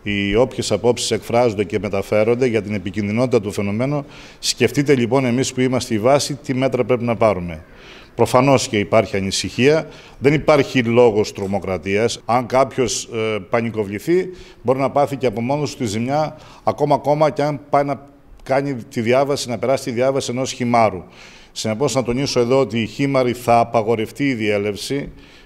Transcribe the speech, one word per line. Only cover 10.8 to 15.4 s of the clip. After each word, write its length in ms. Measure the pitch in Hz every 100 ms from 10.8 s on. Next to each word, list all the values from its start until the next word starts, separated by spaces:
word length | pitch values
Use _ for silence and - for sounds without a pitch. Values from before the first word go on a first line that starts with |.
λόγος 500 | 117 117 123 107 101
τρομοκρατίας. 880 | - 95 98 90 90 87 98 113 - -
Αν 200 | 120 117
κάποιος, 640 | 127 131 - 117 - -
ε, 240 | 117 110 107 90
πανικοβληθεί, 800 | 117 117 107 98 101 - 180 180 185 - -
μπορεί 180 | 113 131
να 100 | 135
πάθει 260 | 139 143 139
και 100 | 123
από 160 | 110